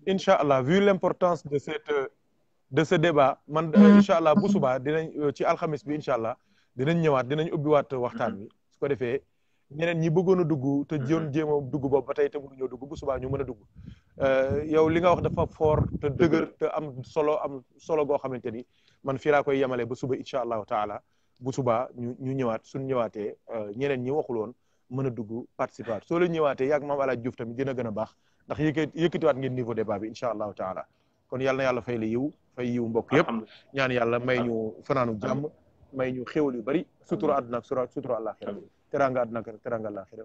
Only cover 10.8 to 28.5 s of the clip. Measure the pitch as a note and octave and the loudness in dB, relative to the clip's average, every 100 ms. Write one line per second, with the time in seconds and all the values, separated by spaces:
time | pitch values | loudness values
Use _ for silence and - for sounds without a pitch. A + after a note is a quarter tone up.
10.8 | C#3 D#3 C3 D#3+ D#3+ C#3+ D3+ D3 C3 D3 | -2 -4 0 -2 0 -2 0 -2 -2 -4
11.8 | C3+ C3+ B2+ C#3 C#3+ C#3+ C3+ C3 C3 B2 | 0 0 0 0 0 -2 -12 -10 -10 -8
12.8 | C#3 D3+ C#3 C3 B2+ C3+ C3 B2+ _ - | -14 -8 -6 -6 -4 -4 -6 -8 _ -20
13.8 | - - _ - C3+ C3+ C3+ C#3+ D#3 D#3 | -20 -20 _ -2 2 2 2 -2 2 4
14.8 | D#3+ E3 F3+ D#3+ D3+ - D#3+ - D#3 D3+ | 4 4 4 4 0 -2 -4 0 2 2
15.8 | - - D3 C3 E3+ D#3+ D3+ - D#3 D#3 | 0 -2 -4 2 4 4 0 -4 -4 -2
16.8 | D3+ B2+ B2 E3 D3+ D3+ D3 C#3 - _ | -6 -10 -6 -2 0 0 -4 -10 -16 _
17.8 | - D#3 C#3+ C#3+ C3+ B2+ A#2+ A2 - _ | -4 -2 0 -2 -2 -6 -8 -10 -14 _
18.8 | _ _ C#3 C3+ D3+ D3 C#3+ C#3 C3 B2+ | _ _ -6 -2 4 4 4 0 0 -2
19.8 | A#2 B2+ C3+ B2+ - C#3 A#2 A2+ G2 A#2 | -4 -4 -4 -4 -4 -4 -4 -4 -4 -4
20.8 | G#2+ G#2+ - _ _ _ B2+ C3 B2 A2+ | -4 -8 -14 _ _ _ -8 -2 0 0
21.8 | C3 B2 A#2+ B2+ C3 C3+ B2 A2 - C#3 | 0 -6 -10 -8 -6 -2 -2 -4 -8 -10
22.8 | C3+ C3 A2 G#2+ G#2 - - A2+ G#2 A2+ | -4 -2 -2 -4 -8 -8 -10 -8 -8 -4
23.8 | C#3+ C3 B2 D3+ D3 A#2 G#2+ B2+ _ _ | -2 -2 -2 -2 -2 -4 -6 -10 _ _
24.8 | _ B2+ C3+ A#2 G#2+ A2+ - - C3 - | _ -4 -4 -4 -8 -10 -10 -6 -8 -6
25.8 | A2+ G#2 - E3+ F3+ E3 D3 B2 C3 D3 | -6 -6 -2 0 2 2 0 0 0 0
26.8 | C#3+ C#3+ C3+ B2 A#2+ - A#2 A#2 C3+ B2+ | 0 -2 0 -2 -4 -6 -8 -4 -4 -4
27.8 | A#2 G#2 A2 _ _ _ - | -4 -6 -8 _ _ _ -12